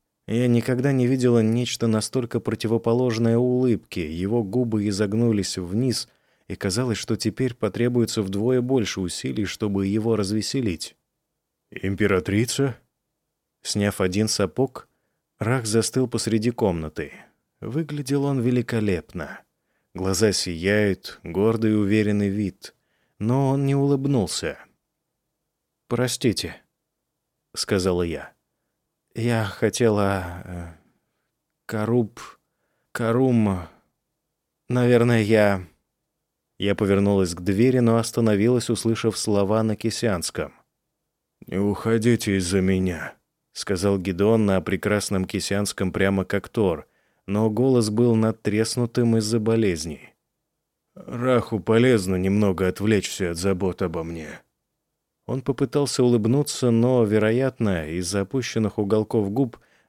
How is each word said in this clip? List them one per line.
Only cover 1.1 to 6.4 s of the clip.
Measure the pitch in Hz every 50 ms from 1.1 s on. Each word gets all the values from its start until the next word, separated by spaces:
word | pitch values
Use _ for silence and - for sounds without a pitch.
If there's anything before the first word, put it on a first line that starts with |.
| 135 131 123 123 120 117
нечто | 110 110 113 120 123 117 - - 117 117
настолько | 110 110 107 - - 131 120 117 - 117
противоположное | - - 107 - - 107 113 113 - 117 117 120 127 123 110 113 117 113 117 117
улыбке. | 123 127 123 127 131 123 113 - - - - 90 82 76
Его | 80 85 92 98 117 120 110
губы | 95 101 127 127 117 110 107 101 107
изогнулись | 98 92 107 98 104 113 120 117 110 101 92 - - 95
вниз, | 90 85 95 113 131 131 110 - - _ _ _ _ _ _ _